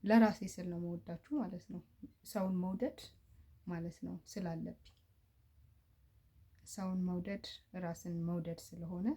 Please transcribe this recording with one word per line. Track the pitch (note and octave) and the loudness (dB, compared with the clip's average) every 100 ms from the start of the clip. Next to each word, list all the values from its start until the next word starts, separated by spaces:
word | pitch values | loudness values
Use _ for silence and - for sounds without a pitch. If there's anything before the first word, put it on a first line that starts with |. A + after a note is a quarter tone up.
ለራሴ | G#3+ A3+ G#3+ G3 F#3+ | 10 10 10 6 -4
ስል | - F3+ | -4 -4
ነው | F3 | -2
መወዳችሁ | E3+ E3+ - E3+ - D4 | -2 -4 -6 -10 -2 -2
ማለት | F#3+ F3+ - | -2 -6 -10
ነው። | F3 - - - - | -12 -12 -18 -20 -18
ሰውን | - G3+ F#3+ F#3 | -6 -2 0 2
መውደድ | F#3 F#3+ C4 - - - - - - - - | 0 0 -2 -2 -16 -20 -20 -20 -20 -16 -8
ማለት | E3+ E3+ E3 | -4 -4 -6
ነው | F3 F3+ | -8 -8
ስላለብኝ። | - - F3+ E3 E3 - - - _ - _ _ - - - - - - - - - - - - - | -8 -6 -4 -2 -4 -8 -18 -20 _ -20 _ _ -20 -20 -20 -20 -20 -20 -20 -20 -20 -20 -20 -20 -14
ሰውን | - F#3 F#3 | -6 -2 2
መውደድ | F3+ F3+ F3+ G3+ - - _ | 2 0 -2 -6 -8 -14 _
ራስን | F3+ F3 E3 - E3+ | -6 -4 -4 -4 -2
መውደድ | E3+ F3 E3 E3 | 0 0 -2 -6
ስለሆነ፣ | - F3 E3+ F3+ G3+ | -8 -10 -6 0 0